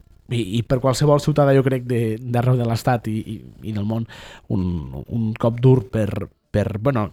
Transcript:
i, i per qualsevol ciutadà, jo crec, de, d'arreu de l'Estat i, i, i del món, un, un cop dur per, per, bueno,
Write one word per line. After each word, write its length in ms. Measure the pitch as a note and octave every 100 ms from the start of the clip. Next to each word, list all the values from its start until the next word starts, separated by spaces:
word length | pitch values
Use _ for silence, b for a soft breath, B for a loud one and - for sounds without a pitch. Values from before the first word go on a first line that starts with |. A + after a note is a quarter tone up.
| _ _ -
i, 300 | A#2 F#2+ A2+
i 20 |
per 140 | - C3
qualsevol 400 | C3 B2 D3 D3
ciutadà, 320 | - D3+ C#3 C3+
jo 80 |
crec, 200 | C3 C3 B2
de, 140 | A#2+ A2+ A2
d'arreu 360 | B2 A#2+ B2 B2+
de 80 | A#2
l'Estat 400 | A2 - B2 A2+
i, 80 | A2
i, 180 | F#2 G#2 B1 G#1+ E2
i 40 | G#2
del 120 | G#2
món, 180 | A2+ A#2+ B B B -
un, 160 | G#2 F2+ F2 C2+ C2 -
un 240 | A#2 A2 A2+
cop 200 | A#2+ A#2
dur 260 | C3 B2+ B2
per, 180 | A2 G#2 G2+ - _ _
per, 160 | G#2 G2 G2
bueno, 280 | B2 B2+ G#2